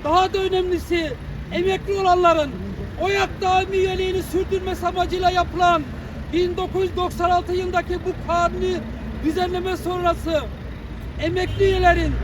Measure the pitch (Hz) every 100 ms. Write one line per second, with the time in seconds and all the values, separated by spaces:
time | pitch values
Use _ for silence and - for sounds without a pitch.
0 | 294 349 370 381 381 370 359 349 - 339
1 | 311 240 - - - 311 381 381 - 392
2 | 381 359 349 320 285 185 - - - -
3 | 359 392 381 - 370 370 381 381 381 370
4 | 370 370 349 370 381 381 370 349 339 359
5 | 349 359 370 359 349 339 349 339 269 -
6 | - - - 320 359 349 370 370 370 359
7 | 359 - 349 359 359 359 370 349 339 349
8 | 359 - - 339 349 359 370 349 - -
9 | - - 294 330 359 359 370 359 349 359
10 | 349 339 320 311 311 - - - - -
11 | - - 320 359 359 - 392 370 359 339
12 | 320 -